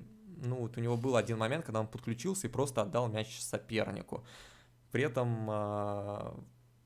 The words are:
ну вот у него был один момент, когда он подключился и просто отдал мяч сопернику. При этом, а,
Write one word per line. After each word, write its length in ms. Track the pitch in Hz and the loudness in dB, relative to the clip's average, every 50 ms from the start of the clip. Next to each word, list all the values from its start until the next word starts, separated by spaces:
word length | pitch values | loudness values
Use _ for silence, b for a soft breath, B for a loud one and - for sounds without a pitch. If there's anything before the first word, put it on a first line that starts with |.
| - - - - - 196 180 165 | -10 -14 -18 -20 -18 -16 -12 -6
ну 180 | 143 123 127 | -2 -2 -2
вот 200 | 127 117 113 120 | 0 -2 -2 -2
у 40 | 120 | 0
него 160 | 117 120 120 | 2 2 2
был 200 | 117 120 135 123 | 2 4 6 6
один 220 | 113 104 104 117 110 | 6 4 4 2 2
момент, 260 | 110 113 139 165 165 | 2 2 0 0 -2
когда 160 | - 107 110 | 0 0 0
он 60 | 110 | 0
подключился 640 | 110 - 117 - 117 113 120 - 180 190 190 - 117 | 0 -4 -6 -4 -4 -4 0 0 -2 -2 0 -2 -2
и 20 | |
просто 320 | - 135 139 - 120 113 | 2 2 0 2 2 2
отдал 260 | 104 95 - 120 123 113 | 2 4 2 2 2 2
мяч 300 | 107 110 110 - - - | 0 0 -2 -2 -6 -8
сопернику. 840 | - - - - - - 113 107 104 - 98 - - - - - B B B B B B B B B B B - _ - | -6 -4 -4 -4 -4 0 2 2 2 2 0 -4 -6 -6 -8 -8 B B B B B B B B B B B -20 _ -2
При 140 | - 120 135 | 2 2 2
этом, 420 | - 120 131 123 120 117 113 110 107 | 4 2 2 2 2 2 0 0 0
а, 880 | 107 104 104 104 104 104 104 104 101 101 101 101 101 - - - - - - - - - - - _ _ _ | 0 0 0 0 0 0 0 0 -2 -2 -2 -4 -4 -4 -6 -6 -8 -10 -14 -16 -20 -20 -20 -20 _ _ _